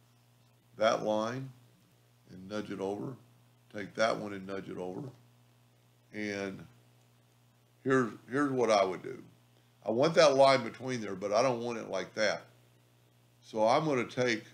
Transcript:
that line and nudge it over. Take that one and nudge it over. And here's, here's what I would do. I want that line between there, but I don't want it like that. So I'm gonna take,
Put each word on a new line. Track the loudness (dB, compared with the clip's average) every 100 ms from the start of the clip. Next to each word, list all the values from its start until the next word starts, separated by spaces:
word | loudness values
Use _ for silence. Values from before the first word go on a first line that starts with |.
| _ _ _ _ _ _ _ 0
that | 0 2
line | 0 -2 -2 -6 -10 -16 _ _ _ _ _ _ _
and | -20 -10
nudge | -8 -8
it | -6
over. | -4 -4 -8 -12 -18 _ _ _ _
Take | -12 -12 0
that | 0 0
one | -6
and | -10 -8
nudge | -10 -10
it | -10
over. | -10 -10 -12 -16 _ _ _ _ _ _ _ _ _
And | -8 -6 -4 -6 -8 -16 -20 _ _ _ _ _ _ _ _ _ _
here's, | 0 2 2 -4 -8
here's | -2 -2
what | 2 4
I | 4
would | 4 0
do. | -8 -14 -16 _ _ _ _ _
I | -4
want | 2 2
that | 6 6 8
line | 6 6
between | 2 -8 -6 -6
there, | -6 -6
but | 0
I | 2
don't | 2 0
want | -4 -6
it | -6
like | -6 -6
that. | -2 0 -2 -8 _ _ _ _ _ _ _ _ _
So | -10 0 4
I'm | 4
gonna | 2 0 -2
take, | -2 0 0 -6